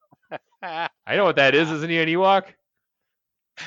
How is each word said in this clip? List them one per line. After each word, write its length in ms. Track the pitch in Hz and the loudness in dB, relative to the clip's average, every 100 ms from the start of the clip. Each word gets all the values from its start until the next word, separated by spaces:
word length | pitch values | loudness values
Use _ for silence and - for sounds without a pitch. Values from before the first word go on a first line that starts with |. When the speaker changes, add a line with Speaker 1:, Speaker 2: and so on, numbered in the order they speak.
| _ _ _ 156 - _ | _ _ _ -18 -18 _
Speaker 1:
<laughs> 260 | 185 165 170 - - | -12 -8 -8 -10 -4
Speaker 2:
I 100 | 151 | 0
know 80 | |
what 120 | 190 143 | 0 2
that 180 | 135 | 4
is. 160 | 143 160 | 4 0
Isn't 200 | 156 165 | -4 -4
he 100 | 165 | -2
an 80 | 160 | -2
Ewok? 360 | 170 190 196 185 _ _ _ _ _ _ _ _ _ _ - | 0 2 2 0 _ _ _ _ _ _ _ _ _ _ -20